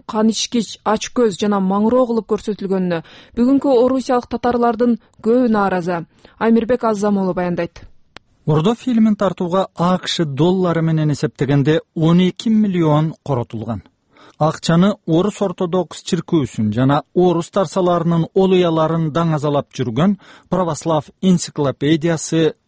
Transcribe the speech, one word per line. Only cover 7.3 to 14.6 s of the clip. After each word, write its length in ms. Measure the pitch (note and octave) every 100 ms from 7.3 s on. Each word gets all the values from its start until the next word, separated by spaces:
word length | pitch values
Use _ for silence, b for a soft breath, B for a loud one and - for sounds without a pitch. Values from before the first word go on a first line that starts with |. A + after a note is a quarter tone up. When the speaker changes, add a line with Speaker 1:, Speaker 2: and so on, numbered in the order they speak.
| F3+
Speaker 1:
баяндайт. 500 | F3+ F3 E3+ - - - _ - _ _ -
Speaker 2:
Ордо 240 | D3+ E3+ A#3
фильмин 400 | - A3+ A3 G#3
тартууга 520 | G3 F3 F3+ F#3 F#3 -
А 200 | E3+ F#3
К 120 | -
Ш 160 | - D#3+
доллары 560 | C3+ E3 F#3+ F3+ E3
менен 280 | D#3+ D#3+ D3+
эсептегенде 680 | C#3 D3 - C3+ C#3+ C#3 D#3+ - -
он 240 | D#3+ F3
эки 300 | F3+ - A#3
миллион 640 | A3 G#3 F3+ D#3 D3+ D#3+ -
коротулган. 580 | - C3 A#2 A2+ A2 G#2+ - _ _ b b b
Акчаны 580 | D3+ D3+